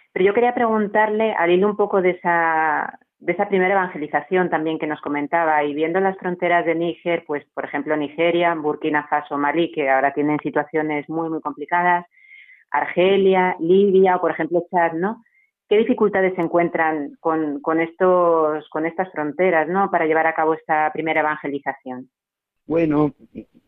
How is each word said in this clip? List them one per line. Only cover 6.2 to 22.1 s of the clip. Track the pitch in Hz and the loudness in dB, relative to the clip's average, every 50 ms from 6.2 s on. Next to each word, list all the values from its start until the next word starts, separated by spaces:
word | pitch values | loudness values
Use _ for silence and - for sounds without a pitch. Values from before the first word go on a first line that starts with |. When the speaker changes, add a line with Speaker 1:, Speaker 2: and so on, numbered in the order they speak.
| - 180 175 175 180 175 175 175 165 | -6 -6 -4 -2 0 0 2 2 2
Speaker 1:
de | 165 165 | 0 0
Níger, | 165 170 175 165 - - 175 170 165 - | -2 -2 -4 -6 -6 -4 -4 -4 -4 -4
pues, | - 151 143 - _ _ | -6 -8 -8 -8 _ _
por | - 135 | -10 -8
ejemplo, | - - 147 143 156 156 | -6 -6 -6 -4 -4 -2
Nigeria, | 151 147 143 147 - 165 170 170 170 175 170 170 | -4 -4 -4 -2 -2 0 0 2 2 0 0 0
Burkina | 160 147 151 147 147 - 156 151 147 143 - | -2 -2 -4 -4 -2 -2 -2 -2 -2 -2 -2
Faso, | - 147 147 - 151 143 | -4 -4 -4 -4 -4 -2
Malí, | 147 143 147 165 170 - - | -2 0 0 0 -2 -2 -2
que | 156 147 135 | -2 0 2
ahora | 135 135 135 139 139 | 2 2 2 2 0
tienen | 151 143 147 151 147 - | 0 0 0 -2 -2 -4
situaciones | 151 135 151 147 - - 160 156 156 151 147 139 - | -4 -2 -4 -4 -2 -2 -4 -2 -2 -4 -6 -6 -6
muy, | 156 160 165 165 | -6 -6 -6 -4
muy | 160 156 | -6 -6
complicadas, | - 151 143 - 147 - 175 175 175 180 175 175 175 - _ _ _ - - - - - - _ _ _ | -6 -8 -8 -10 -6 -2 -2 0 2 2 2 0 -2 -6 _ _ _ -20 -20 -20 -20 -20 -20 _ _ _
Argelia, | - 147 - - - - 180 190 196 202 190 190 190 185 185 185 180 - | -4 -4 -4 -2 0 2 4 4 4 4 4 4 4 4 2 2 0 0
Libia, | 165 165 185 196 202 202 185 190 190 185 180 | 0 2 4 4 6 6 6 6 6 6 4
o | 180 | 2
por | - 160 156 | 0 0 -2
ejemplo, | - 160 156 170 175 165 - | -2 -2 -2 -2 -2 -2 -2
Chad, | - 180 170 165 165 | 0 0 0 2 0
¿no? | 160 180 202 233 247 - _ _ _ _ _ _ _ _ - | -2 -4 -4 -4 -8 -14 _ _ _ _ _ _ _ _ 0
¿Qué | 208 208 | 2 2
dificultades | 226 - - - 214 202 202 196 190 185 185 | 4 2 2 2 2 2 2 2 0 0 0
se | 180 170 | -2 -2
encuentran | 165 165 170 170 165 - 170 165 156 156 156 143 143 - - | 0 0 0 0 0 0 0 0 0 -2 -4 -6 -8 -12 -6
con, | - 165 160 160 156 147 143 143 | -4 -2 -2 0 -2 -4 -4 -4
con | - 160 160 165 | -4 -2 0 0
estos, | 165 165 165 - 190 185 180 180 175 170 165 165 156 151 151 156 151 - | -2 -2 -2 0 2 4 4 4 4 4 4 2 2 0 -2 -4 -6 -8
con | - 156 156 | -6 -4 -4
estas | 170 165 165 185 185 - | -4 -4 -4 -6 -6 -6
fronteras, | - 151 151 143 151 180 185 170 160 156 | -6 -6 -4 -2 0 2 2 2 2 2
¿no?, | 151 180 196 196 190 | 0 0 0 0 0
para | 190 170 165 | 0 0 0
llevar | 156 156 160 156 | 2 2 2 2
a | 160 160 | 0 0
cabo | 160 160 156 160 | 0 0 0 0
esta | 160 - - 160 156 156 151 151 | -2 -2 -2 0 0 0 -2 -2
primera | 160 160 160 156 160 | -4 -4 -2 -2 0
evangelización? | 151 151 151 147 - 143 139 143 - 143 131 - - 131 127 127 131 - | 0 -2 -2 -4 -6 -8 -8 -6 -6 -8 -8 -8 -10 -14 -12 -12 -14 -16